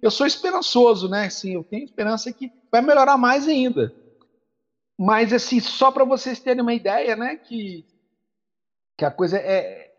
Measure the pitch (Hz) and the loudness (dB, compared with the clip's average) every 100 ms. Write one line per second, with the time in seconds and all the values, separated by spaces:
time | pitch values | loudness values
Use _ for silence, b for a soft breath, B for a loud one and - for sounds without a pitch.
0 | 226 208 285 - 359 359 - 240 240 214 | 0 0 0 0 -4 -4 -2 4 4 4
1 | 185 196 202 - 196 180 160 208 285 - | -2 -4 -6 -8 -10 -10 -8 -12 -12 -6
2 | 214 220 240 240 262 _ _ 233 269 302 | -4 -4 -6 -12 -16 _ _ 0 4 4
3 | 269 277 240 277 285 302 254 185 110 - | 6 4 4 2 2 0 0 0 -2 -4
4 | _ _ _ _ _ _ _ _ _ _ | _ _ _ _ _ _ _ _ _ _
5 | 190 220 226 233 - 247 - - 269 262 | 0 2 2 0 0 -2 -2 2 2 4
6 | 262 262 262 247 - 247 240 233 202 208 | 2 2 -4 -8 -4 -2 0 -2 -2 -2
7 | 247 220 247 311 _ 233 202 175 - _ | -2 -4 -4 -10 _ -12 -10 -14 -18 _
8 | _ _ _ _ _ _ _ _ _ _ | _ _ _ _ _ _ _ _ _ _
9 | 147 139 185 190 185 190 92 95 80 | -6 -2 -2 -2 0 -2 -2 -10 -20